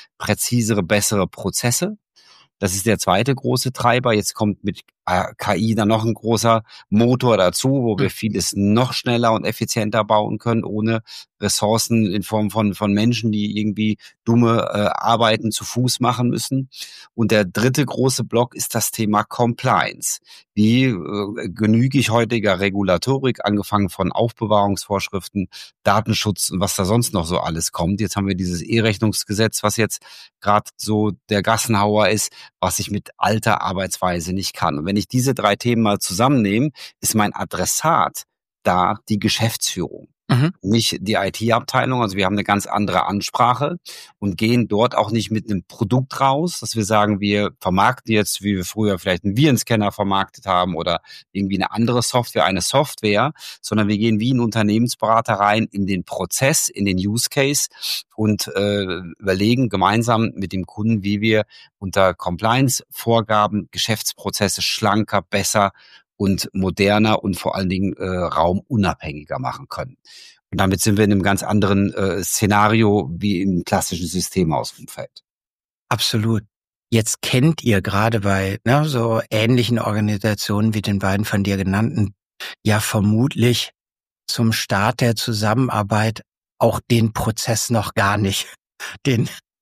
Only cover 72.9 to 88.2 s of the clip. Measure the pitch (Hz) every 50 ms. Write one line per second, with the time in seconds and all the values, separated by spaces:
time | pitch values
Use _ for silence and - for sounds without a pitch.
72.9 | 101 104 76 67 85 85 - 104 101 85 98 98 92 87 - - 104 95 - -
73.9 | 92 85 90 80 85 90 82 - - 95 90 80 76 64 58 - - - 73 -
74.9 | - - - - _ - _ _ _ _ _ _ _ _ _ _ _ _ _ -
75.9 | - 110 - - - 110 107 113 113 104 104 _ _ _ _ _ _ _ _ -
76.9 | 120 113 110 - - - - - - 127 127 160 156 - - 127 107 95 92 101
77.9 | 98 98 107 113 113 110 98 101 98 95 98 95 95 - - 113 131 147 151 156
78.9 | 139 120 113 117 113 113 - - - 107 110 117 131 123 117 107 120 110 - 113
79.9 | 104 107 104 107 107 98 - 110 104 - - - 104 104 107 110 107 110 - 107
80.9 | 101 98 98 95 95 101 104 - - 101 98 104 98 95 95 95 95 101 113 123
81.9 | - 113 101 98 - _ _ _ _ - - - - _ - 107 104 107 - -
82.9 | - 110 95 104 110 110 123 147 - - 110 123 120 - - - _ _ _ _
83.9 | _ _ _ _ _ _ _ - - - 117 113 113 - - - - 98 101 117
84.9 | 127 - 131 120 113 - - - 113 104 107 107 110 123 131 120 110 104 104 101
85.9 | 110 104 107 113 107 - - _ _ _ _ _ _ - 117 117 104 - - -
86.9 | 120 117 113 110 110 - - 113 110 - - - 113 - - - 120 113 101 -
87.9 | - - 101 98 101 104